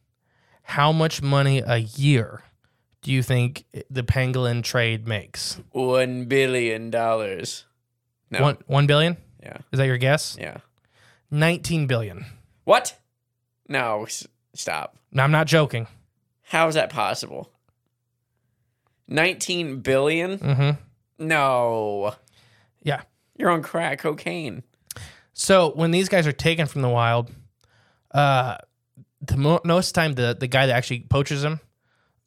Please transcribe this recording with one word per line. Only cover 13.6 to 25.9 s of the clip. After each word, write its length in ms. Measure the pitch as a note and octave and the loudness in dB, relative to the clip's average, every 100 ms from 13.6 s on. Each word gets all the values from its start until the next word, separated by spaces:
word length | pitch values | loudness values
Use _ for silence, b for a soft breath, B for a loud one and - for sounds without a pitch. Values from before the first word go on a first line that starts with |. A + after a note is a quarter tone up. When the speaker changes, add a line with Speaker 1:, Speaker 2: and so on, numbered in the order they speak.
| - | -6
Speaker 2:
No, 360 | C3+ A#2+ G#2+ | -2 -2 -2
s-, 220 | A2+ - - _ _ | -6 -12 -14 _ _
stop. 420 | - - D#2+ - _ _ | -12 -8 -6 -8 _ _
Speaker 1:
No, 100 | C3+ | 2
I'm 80 | C#3 | 4
not 140 | D#3 D#3 | 4 4
joking. 400 | D#3+ D3 A#2+ A2+ - _ _ _ _ | 4 4 -2 -8 -14 _ _ _ _
Speaker 2:
How 260 | - D#3+ E3 | -4 0 2
is 60 | |
that 160 | D#3 - | 2 0
possible? 600 | A#2+ G2+ G#2+ - C2 - _ _ _ _ _ _ _ _ _ _ _ _ _ _ _ - | 0 -2 -2 -8 -12 -14 _ _ _ _ _ _ _ _ _ _ _ _ _ _ _ -6
Nineteen 720 | C#3 F3 F3+ - F3 D#3+ C3 | 0 0 -2 -4 -4 -4 -6
billion? 580 | A#2+ C3+ C#3+ E3 F3+ G3 | 0 2 2 0 -2 -4
Speaker 1:
Mm-hmm. 880 | C#3+ C3+ C#3+ D3 - _ _ - D#3+ | -2 2 2 0 -6 _ _ -10 0
Speaker 2:
No. 880 | D#3 C#3 B2 A#2+ A2+ G#2+ G2+ G2+ - _ b b b b _ | 2 4 2 2 0 -2 -2 -4 -6 _ b b b b _
Speaker 1:
Yeah. 200 | D3+ C#3 - _ _ - | -6 -6 -8 _ _ -4
Speaker 2:
You're 140 | F#3+ | 0
on 120 | E3 | 0
crack 380 | - E3 E3 C#3 | -2 -4 -4 -4
cocaine. 640 | D#3+ D3+ E3+ F3 D3 E2 - _ - - B B B | -6 -6 -8 -8 -8 -10 -16 _ -20 -16 B B B
Speaker 1:
So 380 | - - F#3+ E3 | -6 4 4 4
when 200 | C#3+ E3 | 2 0